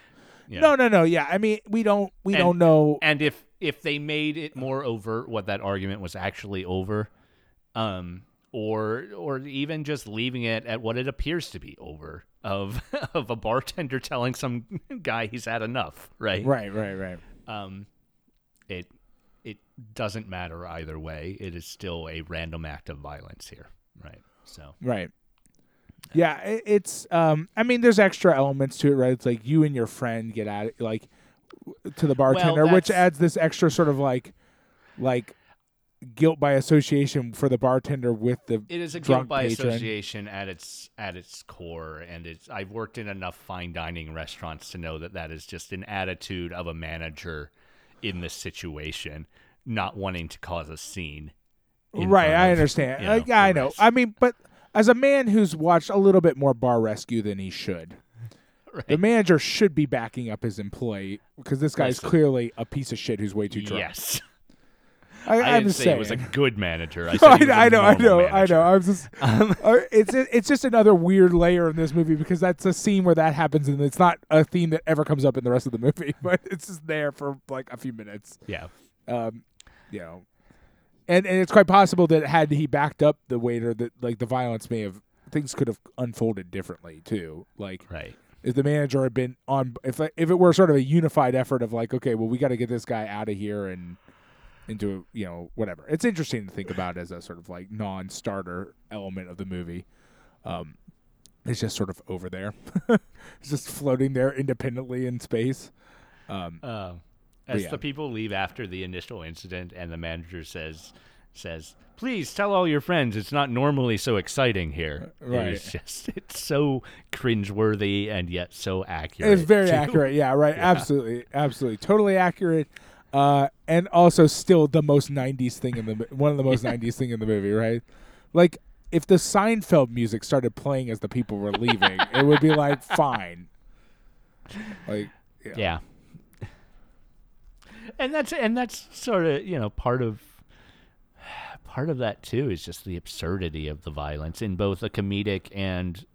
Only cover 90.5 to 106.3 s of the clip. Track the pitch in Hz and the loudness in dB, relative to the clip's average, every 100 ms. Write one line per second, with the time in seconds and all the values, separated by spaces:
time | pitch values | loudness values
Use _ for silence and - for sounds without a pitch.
90.5 | 165 185 143 135 165 160 - 131 131 127 | 8 8 6 4 4 4 2 2 2 0
91.5 | 131 117 117 117 127 135 113 113 123 139 | -2 -2 -4 -4 -2 -2 0 0 0 0
92.5 | 123 117 120 - 113 107 104 107 101 104 | 0 -2 -4 -4 -6 -6 -8 -6 -6 -6
93.5 | 104 98 90 87 - _ _ _ _ - | -6 -6 -10 -12 -16 _ _ _ _ -20
94.5 | _ - 110 104 95 - 117 95 85 85 | _ -14 -6 -6 -6 -10 -10 -10 -10 -12
95.5 | - 104 85 - 160 240 175 147 123 98 | -8 -8 -8 -6 -2 -2 -2 -4 -6 -8
96.5 | - 95 92 90 87 87 87 - 85 85 | -10 -10 -6 -6 -8 -12 -14 -16 -18 -16
97.5 | 90 95 107 104 95 95 - - 98 87 | -16 -14 -10 -8 -10 -12 -12 -8 -8 -8
98.5 | 87 95 _ - 110 98 95 90 87 95 | -10 -12 _ -18 -14 -12 -12 -14 -12 -10
99.5 | 90 85 87 - _ _ _ _ _ - | -10 -10 -12 -14 _ _ _ _ _ -10
100.5 | 87 80 - _ _ _ _ _ _ - | -10 -12 -20 _ _ _ _ _ _ -10
101.5 | 120 110 - 95 92 - 92 90 92 101 | -6 -6 -6 -8 -10 -12 -12 -10 -12 -12
102.5 | - - 185 - 226 _ - - - 139 | -14 -8 -6 2 0 _ -20 -20 -20 -8
103.5 | 143 - - 143 127 135 131 135 135 139 | -8 -8 -8 -2 0 0 0 0 0 -4
104.5 | 123 131 120 127 127 127 123 - 113 123 | -4 -6 -8 -8 -6 -6 -6 -6 -2 -2
105.5 | 135 - _ _ _ _ _ - | -4 -10 _ _ _ _ _ -14